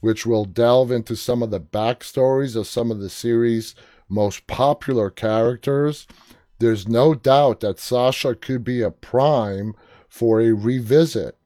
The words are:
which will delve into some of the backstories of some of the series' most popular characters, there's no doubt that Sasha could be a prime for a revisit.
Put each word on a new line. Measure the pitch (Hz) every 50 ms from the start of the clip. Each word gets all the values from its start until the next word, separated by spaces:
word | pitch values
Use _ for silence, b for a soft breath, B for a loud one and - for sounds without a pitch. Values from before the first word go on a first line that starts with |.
which | - 113 110 110 -
will | 113 117 110 104
delve | 98 87 - 117 120 123 131 131 120
into | 123 120 110 - 117
some | 107 - - 123 123
of | 120 110
the | 104 98
backstories | 80 - - 104 107 113 123 - - - - - 127 131 135 135 139 135 113
of | 113 104 -
some | - - 123 117
of | 110 104
the | 98 95
series' | - - - 120 117 117 117 117 117 113 110 - - b b b b b b b
most | 95 107 104 101 95 - _
popular | _ - - 127 139 147 147 - - 135 120 107 98
characters, | - - - 110 107 110 113 117 123 113 - - 139 139 143 147 151 - - b b b b b b b b b _ _
there's | 113 117 113 104 92 104
no | 113 113 131 156 160
doubt | 120 _ 135 131 139 147 135 113 -
that | - 104 95 -
Sasha | - - 127 123 123 127 131 - - 143 120
could | 107 - - 131 127 120
be | 123 127 123
a | 113 101
prime | 78 _ - - - 123 135 147 151 131 110 101 98 95 101 110 107 b b b b b b b
for | _ - 120 113 113 110
a | 113 117
revisit. | 113 104 101 113 127 131 120 107 127 151 165 156 - 113 87 60 - _ _